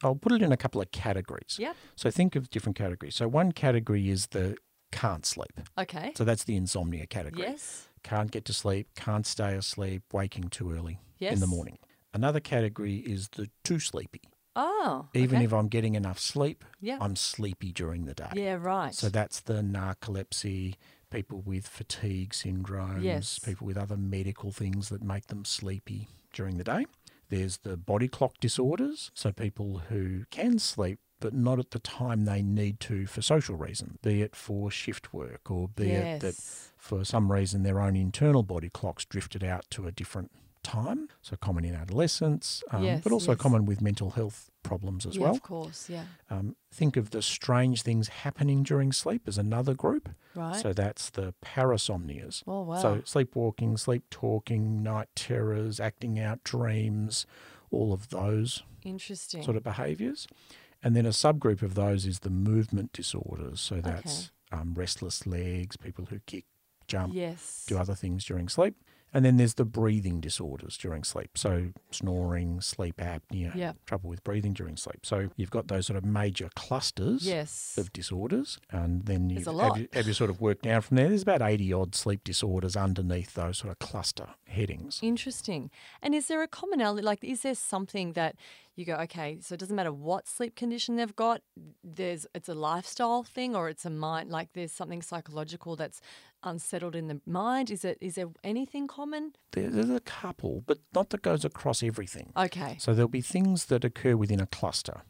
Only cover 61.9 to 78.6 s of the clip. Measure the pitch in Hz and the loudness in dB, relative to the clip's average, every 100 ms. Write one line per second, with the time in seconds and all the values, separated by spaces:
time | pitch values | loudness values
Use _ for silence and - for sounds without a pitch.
61.9 | 98 92 92 98 92 101 110 110 98 - | 4 2 -2 0 2 4 4 4 0 -2
62.9 | - 90 - - 85 71 78 - 92 85 | -6 -6 -4 -6 -6 -6 -6 -4 -2 -2
63.9 | 85 160 147 180 _ - 85 85 87 90 | -2 -4 -8 -8 _ -10 -6 -4 -2 -2
64.9 | - 90 - - 87 90 90 92 - - | -4 -4 -4 -2 -2 -2 -2 -4 -8 -12
65.9 | 92 92 101 - 95 - _ _ _ - | -10 -8 -10 -10 -12 -14 _ _ _ -6
66.9 | 95 92 185 175 170 - - - 98 92 | -2 -2 -2 -4 -6 -10 -10 -2 -2 0
67.9 | 98 92 92 - 92 87 - 190 - _ | -2 -2 -4 -4 -4 -2 2 2 2 _
68.9 | _ _ 139 131 127 120 - 117 117 110 | _ _ 6 8 8 8 4 0 2 4
69.9 | 107 95 85 80 - 85 67 78 - - | 4 2 0 -2 -4 -4 -8 -10 -8 -6
70.9 | 80 - - - - - 87 90 - _ | -4 -4 -6 -6 -2 2 2 0 -6 _
71.9 | - 95 90 87 87 87 87 - - 90 | -4 -2 0 2 0 0 -2 -4 -4 -4
72.9 | 82 87 82 - 95 87 180 175 160 - | -4 -4 -6 -6 -4 -4 -2 -6 -6 -6
73.9 | 98 87 85 - 104 101 95 85 78 - | -6 -4 -8 -4 -2 0 -2 -6 -8 -10
74.9 | - - 101 98 - 92 113 - 95 92 | -10 -4 -2 -2 -2 -2 -2 0 -2 0
75.9 | 98 98 104 104 95 95 - - 131 - | 0 2 2 2 -2 -6 -8 -4 -2 -2
76.9 | - 101 214 180 170 156 - - - 92 | -2 0 0 0 -2 -4 -8 -6 -4 -4
77.9 | 95 85 90 113 180 - - | -6 -6 -4 0 -2 -2 -8